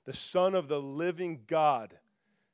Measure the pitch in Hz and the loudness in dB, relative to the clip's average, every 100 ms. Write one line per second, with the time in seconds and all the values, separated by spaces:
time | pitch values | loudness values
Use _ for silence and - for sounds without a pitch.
0 | - 131 - 180 185 190 143 147 139 139 | -12 -8 -2 2 4 2 0 -2 -4 -4
1 | 175 165 180 151 107 160 151 127 107 - | -2 -2 -6 -8 -2 2 4 2 -2 -16
2 | _ _ _ _ _ | _ _ _ _ _